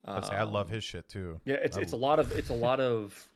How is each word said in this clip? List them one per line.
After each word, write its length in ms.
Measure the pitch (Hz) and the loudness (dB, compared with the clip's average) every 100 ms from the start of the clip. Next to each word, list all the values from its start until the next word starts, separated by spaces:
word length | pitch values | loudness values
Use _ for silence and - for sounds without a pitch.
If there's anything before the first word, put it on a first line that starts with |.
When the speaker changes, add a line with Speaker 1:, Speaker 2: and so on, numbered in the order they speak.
| - | -4
Speaker 1:
I 160 | 98 | -4
say, 140 | 98 101 | -2 0
I 80 | |
love 240 | 110 104 95 | 0 0 -2
Speaker 2:
Um, 60 | |
Speaker 1:
his 100 | 110 - | -4 -6
shit, 240 | 90 - | -10 -10
too. 320 | 98 90 80 | -8 -6 -6
Speaker 2:
yeah, 120 | - 139 | -2 0
it's, 220 | 147 185 | 0 0
Speaker 1:
I 40 | |
Speaker 2:
it's 100 | 185 | -4
a 40 | 120 | 0
Speaker 1:
l- 60 | |
Speaker 2:
lot 180 | 131 156 | 4 4
of, 120 | 135 | 4
it's 180 | - - | 0 -2
a 40 | |
Speaker 1:
<laughs> 0 | |
Speaker 2:
lot 260 | 120 120 131 | 0 2 4
of 480 | 131 117 101 - - | 2 0 -2 -12 -18